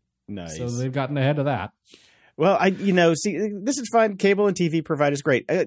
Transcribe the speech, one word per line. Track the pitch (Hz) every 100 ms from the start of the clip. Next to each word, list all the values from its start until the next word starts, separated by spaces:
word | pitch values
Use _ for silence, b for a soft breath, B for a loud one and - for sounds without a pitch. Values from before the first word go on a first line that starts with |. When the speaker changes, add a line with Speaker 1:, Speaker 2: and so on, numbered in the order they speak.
| _ _ -
Speaker 1:
Nice. | 101 85 80
Speaker 2:
So | 120
they've | 120 131
gotten | 135 135 147
ahead | 135 151
of | 143
that. | 123 104 _ _ b b b b b
Speaker 1:
Well, | 165 190
I, | 190
you | 185 196
know, | 180 170
see, | 156 208 165
this | 214 202 208 285
is | 226
fine. | 233 220 190
Cable | 202 196 208
and | 180
T | 170
V | 165
providers, | 151 147 143 143
great. | 156 127 -
Uh, | 185